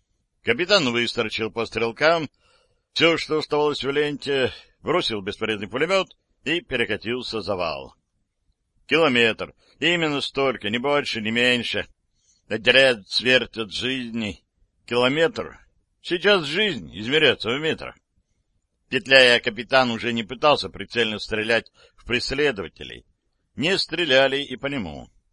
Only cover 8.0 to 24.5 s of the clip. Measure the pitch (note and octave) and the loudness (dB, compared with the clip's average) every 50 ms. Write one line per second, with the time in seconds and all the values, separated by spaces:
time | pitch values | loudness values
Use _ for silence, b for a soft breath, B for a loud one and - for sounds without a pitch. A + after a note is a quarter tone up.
8 | _ _ _ _ _ _ _ _ _ _ _ _ _ _ _ _ _ - C#3+ E3 | _ _ _ _ _ _ _ _ _ _ _ _ _ _ _ _ _ 0 2 4
9 | E3 C#3+ B2 A#2+ A#2 - - - F2+ - - b b b b b C#3+ E3 F3 E3+ | 4 4 4 4 2 2 2 -2 -8 -12 -12 b b b b b 0 0 2 2
10 | D#3+ D3+ C#3+ C3+ - - - C3+ C3+ C3+ A2+ - G#2+ G#2 A2 B2 B2 C#3+ D3 C#3+ | 0 0 -2 -2 -4 -4 -2 0 0 0 -2 -2 -4 -4 -4 -2 0 2 0 0
11 | B2+ - - A2+ G#2 A2 A2+ A#2+ B2 B2 B2 A#2+ A2 - - G2 - - _ _ | 0 -2 -6 -4 -4 -2 0 2 2 2 2 0 -2 -4 -4 -6 -6 -6 _ _
12 | _ _ _ _ _ _ _ _ _ - G#2 A2 G2+ B2 B2 C3 C3+ C3 B2 G#2 | _ _ _ _ _ _ _ _ _ -8 -6 0 2 4 6 6 6 6 4 0
13 | F#2+ - - - G#2 B2+ C3 B2+ A#2 - - A2 A2 F2+ - - G#2+ B2+ C3 C3 | -6 -6 -6 -2 2 4 4 2 2 0 -8 -10 -8 -8 -8 -6 -6 -6 -6 -6
14 | A#2+ A2+ A2+ A#2 G#2+ G2+ F#2+ _ _ _ _ _ _ _ _ _ _ - A#2+ A#2+ | -8 -8 -6 -6 -6 -6 -8 _ _ _ _ _ _ _ _ _ _ -2 2 2
15 | B2 B2+ C#3+ D#3+ E3 D#3 - A2+ E2+ C#2 - - _ _ _ _ _ _ _ _ | 2 2 2 2 0 0 0 -6 -10 -10 -14 -20 _ _ _ _ _ _ _ _
16 | - - F3 F3+ F3+ G3+ G3+ F3+ D3+ C#3 D#3 G3 G#3+ G3+ D3 G#2+ D#2+ C2+ - F#2+ | -6 -4 -4 0 2 2 2 2 2 -2 -2 -2 0 0 -2 -6 -10 -12 -12 -8
17 | G#2+ B2 C#3+ D#3 D#3 B2+ G2+ - - G#2+ B2 D3 D#3+ D#3 A#2 - C2 A#1+ - _ | -4 0 2 4 4 4 4 2 -2 -4 -4 -2 -2 -4 -4 -4 -8 -16 -16 _
18 | _ _ _ _ _ _ _ _ _ _ _ _ _ _ _ _ _ - B2+ B2+ | _ _ _ _ _ _ _ _ _ _ _ _ _ _ _ _ _ -4 -4 -4
19 | - B2+ C3+ C3 B2+ A#2+ A#2+ A#2+ - B2 G#2 A2+ A2 - C3+ C3 B2+ A#2+ A2+ G#2+ | 2 6 8 8 8 8 6 4 2 -2 -6 -6 -4 2 4 4 4 4 0 -2
20 | - A#2+ A#2 A#2 G#2+ F#2+ - A#2 D3+ D3+ C#3 - - - - - G2+ - - A#2+ | -2 -2 -2 -2 -4 -6 -6 0 2 4 4 2 0 -10 -10 -12 -12 -4 -2 0
21 | A2+ A2 G#2+ G2+ - - A2 G#2+ G#2+ A2+ A#2 A2 - - b b b b b b | 0 0 -2 -6 -6 -6 -4 -4 0 0 0 0 0 -4 b b b b b b
22 | - - A#2+ A#2+ - - C#3 C#3 D3+ C#3+ A#2 F#2+ E2 D2+ _ - C2+ A#1+ A#1 A#1+ | -6 -4 -4 -4 -2 -4 -2 0 0 -2 -2 -4 -10 -12 _ -16 -18 -16 -16 -18
23 | _ _ _ _ _ _ _ _ _ _ - - D3+ F3 G3 - - - D#3+ E3 | _ _ _ _ _ _ _ _ _ _ -8 -4 -2 -2 -2 -2 -4 -4 -4 -4
24 | F3 C#3+ C3 C3 C3+ C3 C3+ C#3+ C#3+ C#3 | 0 4 4 4 4 4 0 -4 -6 -8